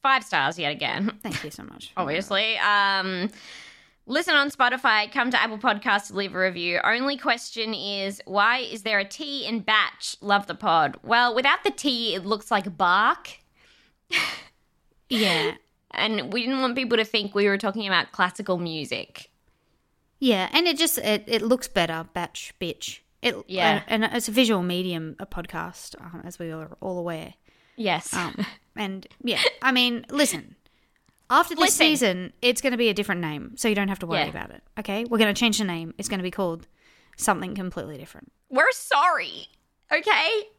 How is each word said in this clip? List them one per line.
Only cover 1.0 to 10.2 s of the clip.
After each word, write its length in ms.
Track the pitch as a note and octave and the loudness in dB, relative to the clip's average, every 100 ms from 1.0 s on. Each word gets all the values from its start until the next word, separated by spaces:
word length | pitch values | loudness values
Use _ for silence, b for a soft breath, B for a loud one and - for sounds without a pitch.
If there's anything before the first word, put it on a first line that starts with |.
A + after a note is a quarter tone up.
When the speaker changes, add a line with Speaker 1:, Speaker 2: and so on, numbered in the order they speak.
| G3+ G#3+ | -2 -4
Speaker 2:
Thank 200 | G#3+ - | -8 -8
you 80 | D3+ | -8
so 120 | - | -12
much. 280 | - - - - | -16 -18 -12 -6
Speaker 1:
Obviously. 640 | E3 D#3+ G3 G3 A3 A3+ | -2 -2 -2 0 0 0
Um, 720 | G#3 G3+ G3 G3 F#3 F#3 G3+ B B B B B B B | 2 4 4 2 -2 -4 -4 B B B B B B B
"Listen 300 | - C4+ F4 | -4 -2 2
on 160 | D4+ C#4+ | 2 2
Spotify, 600 | - B3 B3 B3+ G#3+ G#3+ | 2 2 2 2 2 2
come 200 | C#4 B3 | 0 2
to 100 | A#3+ | 2
Apple 160 | A3+ G#3+ | 0 0
Podcasts 520 | B3 G#3 A#3 G#3 - | 0 0 2 0 0
to 40 | |
leave 200 | F#3+ G3 | -6 -4
a 40 | F#3 | 0
review. 400 | F#3 F3 F3 F3 | 0 0 -2 0
Only 320 | - A3+ C4+ C#4+ | 2 2 0 -2
question 560 | D4 A#3+ - - A3 | 0 -2 -2 -8 -6
is, 480 | G#3 G3 G3+ G3 G3 - | -6 -6 -4 -6 -6 -4
why 320 | G3 G#3 B3 | 2 4 2
is 240 | B3+ A3 | -2 -8
there 160 | A3 G#3 | -2 0
a 60 | G3 | -2
T 400 | - D4 C#4 A3 | -8 -8 -6 -4
in 140 | A3+ | -4
batch? 580 | F#3+ G#3+ F3+ - - - | 2 2 2 -4 -12 -10